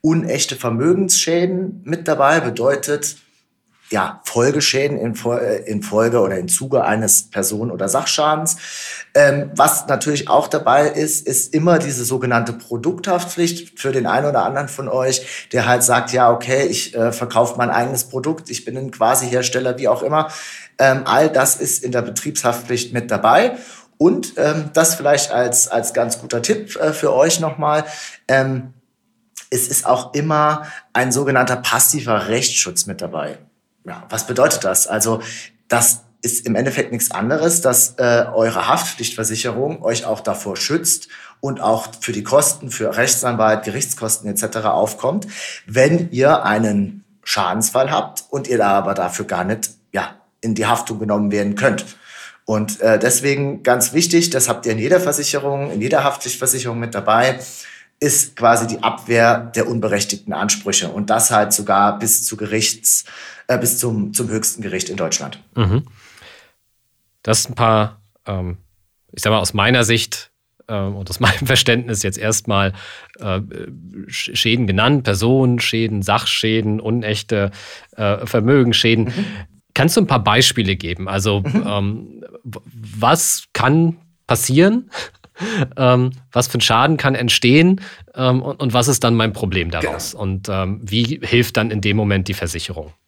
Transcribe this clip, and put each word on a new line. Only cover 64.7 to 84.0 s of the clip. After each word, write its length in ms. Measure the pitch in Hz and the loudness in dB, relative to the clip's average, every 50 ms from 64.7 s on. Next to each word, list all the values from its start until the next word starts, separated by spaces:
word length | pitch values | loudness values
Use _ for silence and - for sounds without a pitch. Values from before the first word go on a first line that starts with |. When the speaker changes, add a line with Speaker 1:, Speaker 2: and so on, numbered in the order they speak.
| - 92 - - | -6 -6 -6 -6
Speaker 1:
in 80 | 95 | -6
Deutschland. 460 | 101 85 80 - - 71 69 - - - _ _ | -6 -4 -4 -4 -4 -6 -8 -12 -16 -20 _ _
Speaker 2:
Mhm. 280 | 127 113 90 101 127 156 - - - - - - - - - - - - _ _ _ _ _ _ _ _ _ _ _ _ _ _ _ _ | 0 2 2 2 0 -2 -4 -16 -20 -20 -20 -20 -20 -20 -20 -20 -20 -20 _ _ _ _ _ _ _ _ _ _ _ _ _ _ _ _
Das 200 | - 110 - - | 0 0 0 0
sind 100 | - 123 | -4 -2
ein 20 | |
paar, 440 | - 123 113 110 107 107 110 - - _ _ _ _ _ | 2 4 4 4 4 2 0 -4 -12 _ _ _ _ _
ähm, 320 | - 101 92 90 90 87 - _ _ _ _ _ _ _ _ _ _ - | -6 -6 -4 -4 -6 -8 -10 _ _ _ _ _ _ _ _ _ _ -12
ich 100 | - - | -2 0
sag 80 | 107 | 2
mal, 100 | 107 107 | 2 2
aus 120 | 92 - - | 2 0 0
meiner 320 | 101 98 113 127 127 120 | 2 4 4 4 4 4
Sicht, 460 | 104 117 113 - - - - - _ _ _ _ _ _ _ _ - | 4 2 0 0 -2 -8 -12 -14 _ _ _ _ _ _ _ _ -8
ähm, 280 | 113 101 98 95 101 | -6 -4 -4 -4 -6
und 140 | 98 98 95 | -8 -8 -10
aus 80 | 92 - | -4 0
<laughs> 0 | |
meinem 260 | 120 104 98 - 143 | 2 2 2 2 0
Verständnis 560 | 123 131 123 117 123 117 117 123 120 113 101 - | 2 2 2 4 4 2 2 2 -2 -4 -2 -2
jetzt 160 | 98 95 - | -4 -4 -2
erstmal, 540 | 104 107 110 - - - 104 98 98 95 98 101 - - - - - - - - | -2 -2 -2 -2 -2 -2 0 0 0 0 -2 -6 -14 -18 -20 -20 -20 -20 -20 -10
äh, 220 | 117 104 92 95 104 98 - - - - 67 65 - 90 - - - | -6 -4 -4 -4 -6 -8 -12 -14 -14 -14 -16 -18 -18 -18 -16 -16 -14
Sch-, 300 | - - - - - - | -10 -8 -8 -8 -6 -4
Schäden 300 | - - 113 113 120 123 | -2 0 2 2 2 2
genannt, 360 | 98 95 95 110 127 147 143 127 | 0 2 2 4 4 4 2 2
Personenschäden, 1000 | 117 101 90 110 117 131 135 131 127 123 117 - - - 113 113 110 107 101 92 | 0 -2 0 2 2 4 4 4 4 2 2 0 -2 0 0 -2 0 -2 -2 0
Sachschäden, 760 | 95 101 113 - - - - - 110 110 110 107 107 104 107 | 2 0 0 2 0 -4 -2 0 0 0 0 0 0 -2 -2
unechte, 720 | - 110 113 120 110 107 107 107 - _ 113 104 101 98 101 - - - - - - _ - | -2 -2 -2 -2 -2 -2 -4 -4 -4 _ 0 0 0 0 -2 -8 -18 -18 -18 -20 -20 _ -8
äh, 280 | - 107 101 101 98 120 | -4 0 0 0 -2 -4
Vermögensschäden. 800 | - - 120 104 120 139 139 127 120 113 - - 117 113 113 113 | 0 0 2 4 4 4 6 4 4 2 2 4 4 2 2 2
Speaker 1:
Mhm. 180 | 120 117 - - - - 98 90 - _ _ _ _ _ | -2 -2 -4 -6 -6 -6 -12 -14 -16 _ _ _ _ _
Speaker 2:
Kannst 220 | - 131 165 - | 0 2 2 4
du 60 | 233 196 | 2 2
ein 40 | |
paar 160 | - 139 123 98 | 4 2 2 2
Beispiele 540 | 107 104 120 131 - - - 110 95 98 | 4 4 4 4 4 2 2 0 0 0
geben? 320 | - - 82 87 85 95 95 | -2 -2 -6 -6 -6 -6 -4
Also, 320 | 98 98 101 110 101 101 | -2 0 0 2 0 0
Speaker 1:
Mhm. 240 | 98 - 127 214 - | 0 0 0 0 0
Speaker 2:
ähm, 580 | 101 104 101 98 101 107 110 107 - - - - - - - _ | 0 -2 -2 -2 -2 -4 -6 -10 -14 -18 -20 -20 -20 -20 -18 _
w-, 140 | 120 107 113 _ | -14 -14 -14 _
was 800 | - - 117 110 107 98 107 120 120 151 165 - - - - - _ _ | -18 -20 -18 -18 -14 -6 0 4 4 4 4 2 0 -2 -2 -6 _ _
kann 440 | - - 131 143 160 165 165 165 - | 0 2 4 4 4 4 4 0 -2